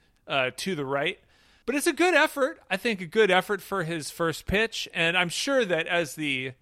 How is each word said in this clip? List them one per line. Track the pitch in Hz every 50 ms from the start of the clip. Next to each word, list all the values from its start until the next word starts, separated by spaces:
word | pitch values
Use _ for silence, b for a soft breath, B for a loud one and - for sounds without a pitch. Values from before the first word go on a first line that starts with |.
| _ _ _ _ _
uh, | - 160 139 127 127 123
to | - - 190 190
the | 147 143
right. | 131 139 139 143 170 190 - b b b b b b b b b
But | - 240
it's | 294 269
a | 339 320
good | - 330 370 349
effort. | 285 302 311 - 285 269 285 330 - - _
I | 185
think | 190 - 240 226 180
a | 185
good | 165 - 220 220 190
effort | 180 185 185 - 208 190 -
for | - 196 196 175
his | 156 170 165 143 -
first | - - 170 165 156 - -
pitch. | - 180 196 226 226 - - - - -
And | 180 165 165 170
I'm | 180 180 175
sure | - - - - 277 262 240
that | 185 175 160 165
as | - 180 175 175 143 -
the | - 156 147 139 131 131 131 127 -